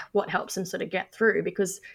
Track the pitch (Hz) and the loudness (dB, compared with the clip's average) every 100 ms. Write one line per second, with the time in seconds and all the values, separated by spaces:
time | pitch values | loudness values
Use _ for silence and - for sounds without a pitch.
0 | - 202 196 180 - - 180 - - 185 | -2 0 0 -2 -4 -6 -6 -4 -4 -4
1 | - - 226 185 165 175 190 - - | -6 2 4 4 2 0 0 -2 -14